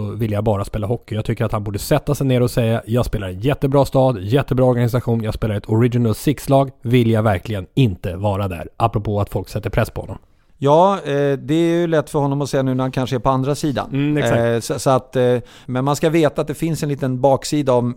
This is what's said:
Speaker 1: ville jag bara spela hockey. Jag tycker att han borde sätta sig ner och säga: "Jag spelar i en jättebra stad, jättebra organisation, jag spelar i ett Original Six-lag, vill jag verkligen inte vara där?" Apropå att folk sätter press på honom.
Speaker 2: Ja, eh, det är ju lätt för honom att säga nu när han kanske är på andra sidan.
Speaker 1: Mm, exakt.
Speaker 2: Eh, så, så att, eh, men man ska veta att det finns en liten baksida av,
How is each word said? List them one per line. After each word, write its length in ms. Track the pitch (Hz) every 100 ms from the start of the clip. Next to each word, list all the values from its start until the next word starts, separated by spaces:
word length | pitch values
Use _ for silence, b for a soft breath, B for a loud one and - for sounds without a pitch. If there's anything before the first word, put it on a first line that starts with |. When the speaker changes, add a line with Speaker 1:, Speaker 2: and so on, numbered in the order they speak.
| 101
Speaker 1:
ville 240 | 104 113 104
jag 80 |
bara 220 | 107 98 101
spela 220 | 110 104
hockey. 280 | 120 - 107
Jag 100 | -
tycker 200 | 117 107
att 60 |
han 120 | 110
borde 160 | 104 101
sätta 360 | - 147 - 139
sig 120 | 135
ner 140 | 123
och 100 | 123
säga: 300 | - 113 113 -
"Jag 200 | 117 117
spelar 240 | - 95
i 40 |
en 60 | 92
jättebra 460 | 120 135 139 139 135
stad, 360 | 135 131 117
jättebra 440 | 98 139 123 127 127
organisation, 580 | 120 120 120 117 117
jag 100 | 107
spelar 220 | - 110 104
i 20 |
ett 120 | -
Original 460 | 113 123 120 117 104
Six-lag, 540 | - 139 - 135 139 -
vill 300 | 113 123 113
jag 120 | 110
verkligen 440 | 113 92 - 104 90
inte 420 | - 123 87 101 85
vara 320 | 104 98 101
där?" 220 | 85 80 -
Apropå 440 | 117 113 104 101
att 80 | 101
folk 200 | 107 90
sätter 200 | 110 107
press 200 | 110 110
på 120 | -
honom. 160 | - 92 _ _ _ -
Speaker 2:
Ja, 420 | 135 156 190 196
eh, 380 | 151 143 143 139
det 160 | 127
är 260 | 156 170 170
ju 80 | 170
lätt 220 | 160 147
för 100 | 156
honom 220 | 139 139
att 80 | 139
säga 140 | 139
nu 100 | 135
när 100 | 127
han 80 | 131
kanske 240 | 131 123 127
är 40 |
på 100 | 135
andra 260 | 131 131 143
sidan. 340 | 160 117 95
Speaker 1:
Mm, 240 | 135 143 147
exakt. 220 | 123 117
Speaker 2:
Eh, 200 | 117 117
så, 200 | - 139
så 100 | 143
att, 260 | 131 - 131
eh, 220 | 123 123 113 B B
men 200 | 127 135
man 100 | 139
ska 140 | 165
veta 320 | 160 147 156
att 60 | 151
det 60 |
finns 300 | 147 160 151
en 60 | 151
liten 320 | 139 135 127
baksida 520 | 139 131 - 151 135
av, 200 | 123 120